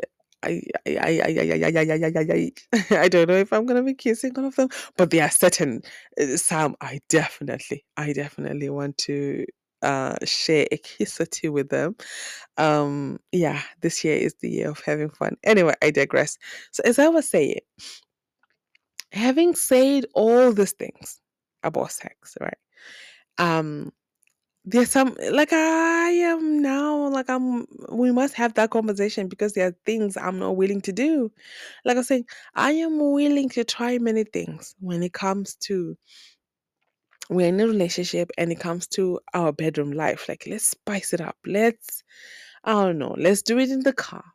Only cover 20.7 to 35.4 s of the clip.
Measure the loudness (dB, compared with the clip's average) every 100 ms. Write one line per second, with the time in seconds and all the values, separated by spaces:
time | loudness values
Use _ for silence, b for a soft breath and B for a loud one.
20.7 | 0 -10 -12 -20 -20 _ _ _ _ -4
21.7 | -2 -4 -8 -14 _ -20 -10 -10 -10 _
22.7 | B B B B B B -2 0 2 -2
23.7 | -6 -10 _ _ _ _ _ _ _ 0
24.7 | 2 4 4 2 0 -2 2 2 2 2
25.7 | 2 2 2 2 2 2 0 0 2 2
26.7 | 0 -2 -2 -2 -2 -2 -2 -2 -4 -6
27.7 | -16 -10 0 2 4 2 0 0 2 2
28.7 | 2 -2 -2 -2 -2 -6 -4 -4 0 -2
29.7 | -2 -4 -2 -2 -4 -6 -4 -4 0 0
30.7 | 0 -4 -2 0 2 -2 _ B B B
31.7 | B 0 0 2 0 -2 B B -2 0
32.7 | 0 0 0 2 2 2 2 0 -2 -4
33.7 | -4 -2 0 0 0 -2 -4 -8 -10 -16
34.7 | -14 -6 -4 -4 -4 -2 -2